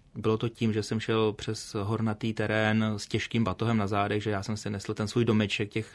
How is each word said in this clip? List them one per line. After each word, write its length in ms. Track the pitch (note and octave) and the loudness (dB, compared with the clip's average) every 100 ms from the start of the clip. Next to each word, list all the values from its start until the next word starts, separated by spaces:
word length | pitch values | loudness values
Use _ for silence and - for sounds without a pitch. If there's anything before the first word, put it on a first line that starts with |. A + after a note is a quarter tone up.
| - | -14
bylo 240 | - A2 A2 | -4 0 0
to 100 | A#2 | 0
tím, 240 | - A2+ | 0 0
že 100 | G#2+ | 2
jsem 180 | G#2 A2+ | 0 -2
šel 320 | - A2 A2 | 0 2 2
přes 440 | G2+ - G#2+ - G#2+ | 0 -6 -8 -6 -4
hornatý 500 | G2 A2 A2 G#2+ A2+ | -2 0 0 0 -2
terén 520 | G#2+ G#2+ G#2+ G#2+ A2 A2 G#2 | 0 0 2 4 4 2 -2
s 100 | - | -2
těžkým 380 | A2 - A#2 | -4 0 0
batohem 320 | G2+ F2+ A#2 A2+ | 0 0 0 2
na 100 | G2 | 2
zádech, 360 | G#2 G2+ G#2+ | 2 0 0
že 80 | G#2+ | -2
já 120 | G2+ | -2
jsem 140 | F#2+ G#2 | -4 -6
si 140 | G#2 | -4
nesl 240 | G2+ - | -6 -4
ten 140 | G#2+ G#2 | -4 0
svůj 160 | B2 | 2
domeček, 440 | A#2+ G#2+ G#2 - G#2 | 4 4 2 0 -4
těch 220 | A2+ G#2+ | -4 -6